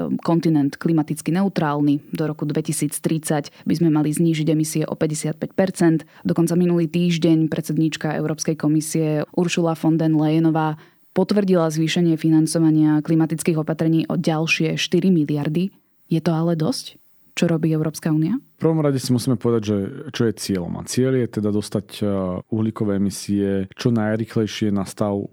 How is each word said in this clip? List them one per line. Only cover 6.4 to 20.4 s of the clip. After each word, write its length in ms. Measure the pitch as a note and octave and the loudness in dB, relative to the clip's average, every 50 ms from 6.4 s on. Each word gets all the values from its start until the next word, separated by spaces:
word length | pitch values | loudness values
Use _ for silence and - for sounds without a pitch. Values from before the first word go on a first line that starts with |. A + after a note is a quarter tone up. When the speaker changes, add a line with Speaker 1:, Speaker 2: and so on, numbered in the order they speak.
| E3 E3 E3+ F3+ | 2 2 2 2
Speaker 1:
minulý 320 | F3+ F3 F3 E3+ E3 D#3 | 2 2 2 2 0 0
týždeň 560 | - F3 F3 F3 E3+ D#3+ E3+ E3 D#3+ D#3+ D#3+ | 0 0 2 2 2 2 2 4 4 4 2
predsedníčka 680 | D#3 - E3+ - - D#3 D#3+ D#3+ D#3 - - - D#3 D3 D#3 | 2 0 -4 -4 -2 0 0 0 0 -2 -4 -4 -4 -2 -2
Európskej 400 | D#3 D#3 D#3 - - E3+ D#3 D3+ | -2 -2 -4 -4 -4 -4 -2 0
komisie 640 | - D3 D#3 D#3 D3+ - - D#3+ D#3 D3+ D3+ D3 D3 - - F#3 | 0 2 2 2 0 0 -2 0 0 0 0 -2 -2 -2 -2 -2
Ursula 400 | F3+ E3+ - F3+ E3+ E3 D#3+ - | 0 0 0 0 0 0 0 0
von 160 | - D#3+ D#3+ | 0 2 2
der 140 | D#3+ D#3+ D#3+ | 2 2 2
Leyenová 680 | D#3 D3+ D#3 D#3 D#3 E3 E3 D#3+ D#3 D#3+ D#3 D#3 D#3 D#3 - - _ _ _ _ - | 2 2 2 2 2 2 2 2 2 2 0 -2 -4 -6 -12 -20 _ _ _ _ 0
potvrdila 560 | F#3 F#3 - G3+ G#3 G3+ F#3 F#3 F3 E3 D#3+ | 0 0 2 2 2 2 4 4 2 2 2
zvýšenie 440 | D3+ D#3+ D#3+ D#3+ - F3+ F3 E3 D#3+ | 0 0 0 0 2 2 2 2 2
financovania 880 | D#3 - D#3+ D#3 D#3 D#3+ D#3 - E3 E3 D#3+ D#3 D#3 D#3 D3+ D3+ D3+ | 2 2 4 4 4 4 2 2 2 4 4 4 4 4 4 2 2
klimatických 560 | D3 E3 E3 D#3+ D#3+ D#3 E3 D#3 - F#3 D#3+ D#3 | 2 2 2 2 2 0 -2 -2 -2 0 0 0
opatrení 480 | D3+ D#3+ D#3+ - D#3+ D#3+ D#3+ D#3+ - | 0 -2 -2 0 0 2 2 2 0
o 80 | - - | 0 -2
ďalšie 640 | F3 D#3 E3+ D#3+ D#3 E3 D#3+ - - D#3+ D#3 D#3+ D3+ | -2 0 0 0 0 0 0 0 0 0 -2 -2 -4
štyri 320 | - - F3+ F3 F3 F#3+ | -2 0 0 2 4 4
miliardy. 600 | F3+ D#3+ D3 D3 D3 D3 D3 E3 D#3 E3+ F#3 G3 - _ _ _ _ _ _ | 4 2 2 0 -2 -2 -2 -2 -2 -2 -2 -4 -6 _ _ _ _ _ _
Je 160 | - E3 D#3+ | -4 -2 -2
to 80 | - E3+ | 0 0
ale 240 | D#3+ D#3+ E3 E3+ E3+ | 0 0 0 0 0
dosť, 400 | D#3 D#3 G3+ C#4 - - - - _ _ _ _ _ _ _ - | 0 -2 -2 -4 -6 -8 -14 -18 _ _ _ _ _ _ _ -4
čo 160 | - F3+ E3 | 0 0 2
robí 240 | E3 D#3 D#3+ D#3+ D#3+ | 2 2 0 0 0
Európska 400 | D#3 D#3 D#3+ D3+ - - E3 D#3 | 0 -2 -4 -4 -4 -2 0 0
únia? 240 | D#3 D#3 F3+ A#3 C#4+ - _ _ - | 2 0 0 -2 -4 -6 _ _ 0
Speaker 2:
V 80 | D#3 | 0
prvom 160 | D#3+ D#3+ D#3+ | 2 2 2
rade 200 | D3 C#3+ C#3 B2+ | 2 0 0 0
si 80 | - - | 0 0
musíme 240 | B2+ A2+ - C3+ B2 | 0 0 0 0 -2
povedať, 280 | - - A#2+ A#2 A2+ G#2 | 0 0 0 0 0 0
že 100 | G#2+ G#2 G2+ G2 - - - - C#3 - | 0 0 -2 -2 -4 -8 -12 -14 -8 -2
čo 80 | - A#2+ | 0 0
je 60 | A2 G#2 | 0 -2
cieľom. 400 | - | -2